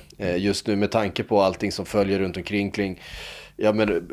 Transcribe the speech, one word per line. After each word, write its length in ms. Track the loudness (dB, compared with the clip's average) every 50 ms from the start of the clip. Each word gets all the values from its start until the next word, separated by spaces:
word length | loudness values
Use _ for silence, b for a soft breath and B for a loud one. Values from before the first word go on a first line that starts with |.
| -2 -16 -10
eh, 200 | -4 -2 0 0
just 300 | 2 2 2 0 0 0
nu 80 | 0 0
med 160 | 2 2 2
tanke 320 | 2 2 0 0 -2 -4 -2
på 180 | 2 4 4
allting 300 | 4 4 2 0 -4 -4
som 140 | -4 -4 -6
följer 340 | -2 2 2 2 2 2 0
runt 180 | 0 -2 -4
omkring 340 | -6 -6 -4 -2 -2 -2 -2
kring, 300 | -2 -2 -2 -2 -4 -8 B B B B B B B B B B B
ja, 180 | B 2 2 4
men 160 | 4 4 2 2 0 -2 -4